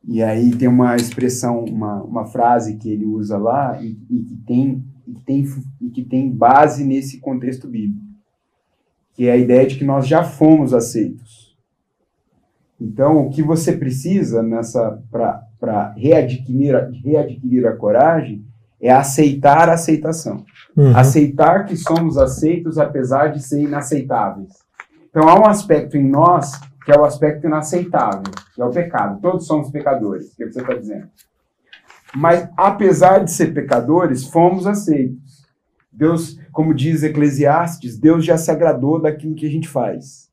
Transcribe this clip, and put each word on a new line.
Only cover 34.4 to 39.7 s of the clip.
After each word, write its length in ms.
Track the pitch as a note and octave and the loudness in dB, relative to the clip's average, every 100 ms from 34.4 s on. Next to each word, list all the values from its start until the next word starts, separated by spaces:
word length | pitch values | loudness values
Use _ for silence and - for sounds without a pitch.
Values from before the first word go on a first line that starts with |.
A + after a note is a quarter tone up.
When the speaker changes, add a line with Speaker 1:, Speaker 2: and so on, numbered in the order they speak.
| F3 F#3+ F#3+ | 2 2 -2
Speaker 1:
aceitos. 800 | G3+ - C#3+ C3 - - _ _ _ _ _ _ | -2 -2 -2 -2 -6 -20 _ _ _ _ _ _
Deus, 480 | G#2+ D#3 E3+ E3 - - | -2 0 0 -6 -14 -12
como 220 | - D#3 | -4 -2
diz 300 | C3+ D3 D#3 | 0 0 0
Eclesiastes, 960 | D3+ D3 D3 C3 C#3+ D#3 E3+ - B2 G#2+ | -2 0 0 2 2 2 -2 -8 -14 2
Deus 260 | D3+ E3 E3 | 4 4 2
já 120 | D#3+ | 0
se 140 | - | 0
agradou 480 | D3+ E3 C3 C3+ D#3+ | 0 0 0 -2 0
daquilo 340 | D#3 D3 D#3 D#3 | -2 -4 -10 -8
que 100 | D3+ | -6
a 40 | |
gente 180 | D#3 | -6
faz. 640 | C#3+ | -6